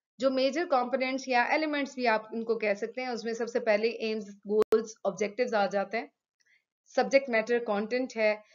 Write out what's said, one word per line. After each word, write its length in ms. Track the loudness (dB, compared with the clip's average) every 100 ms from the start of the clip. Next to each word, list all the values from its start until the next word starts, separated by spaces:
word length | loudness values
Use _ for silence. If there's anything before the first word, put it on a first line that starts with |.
| _ -2
जो 100 | 0
मेजर 360 | 2 2 0 2
कंपोनेंट्स 640 | 2 2 0 -2 -4 0
या 180 | 0 2
एलिमेंट्स 500 | 2 0 -2 -4 0
भी 100 | 2
आप 240 | 2 -2
उनको 220 | -6 -4 -2
कह 180 | 0
सकते 280 | -2 -4 -6
हैं। 80 | -6
उसमें 240 | -6 -6
सबसे 260 | -6 -2 0
पहले 280 | 2 2 2
एम्स, 380 | -2 -4 -4 -6 -14 -2
गोल्स, 460 | -2 2 2 0 -6 -6
ऑब्जेक्टिव्स 480 | -4 -4 -2 0
आ 140 | 2 2
जाते 300 | 0 -2 -6
हैं, 140 | -8 _ _ _ _ _ _ _ _ 0
सब्जेक्ट 340 | 4 4 4
मैटर 300 | 0 2 0
कंटेंट 540 | 0 -2 0 -2 -4 0
है, 260 | 0 0 -6